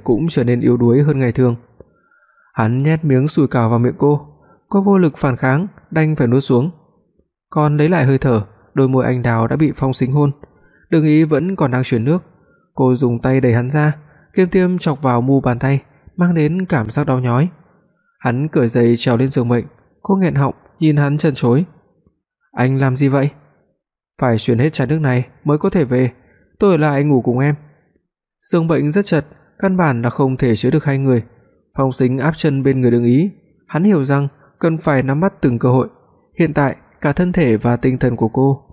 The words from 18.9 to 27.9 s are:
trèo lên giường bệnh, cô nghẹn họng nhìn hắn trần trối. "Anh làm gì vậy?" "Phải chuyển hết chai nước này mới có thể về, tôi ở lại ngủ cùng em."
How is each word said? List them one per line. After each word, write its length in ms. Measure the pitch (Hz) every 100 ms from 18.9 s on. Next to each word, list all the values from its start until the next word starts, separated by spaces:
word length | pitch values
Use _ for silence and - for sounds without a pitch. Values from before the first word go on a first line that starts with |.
| 120
trèo 200 | - 117
lên 120 | 131
giường 200 | 135 117
bệnh, 160 | 120 - _ _ _
cô 140 | - 196
nghẹn 180 | 180
họng 200 | 139 139 - _ -
nhìn 160 | 156 147
hắn 220 | 143 151
trần 160 | 165
trối. 300 | 131 120 127 185 _ _ _ _ _ _ _ _
"Anh 240 | - 127 135
làm 200 | 135 127
gì 120 | 139
vậy?" 220 | 139 143 - _ _ _ _ _ _ _ -
"Phải 180 | 131 113
chuyển 200 | - 117
hết 140 | 147
chai 140 | - 127
nước 120 | 156
này 300 | 147 123 127 _
mới 140 | 151 151
có 120 | 190
thể 140 | 190
về, 260 | 127 123 127 - _ _ _ -
tôi 120 | 202
ở 60 | 165
lại 280 | 151 143
ngủ 180 | 147 135
cùng 160 | 113 123
em." 160 | 139 147 - _ _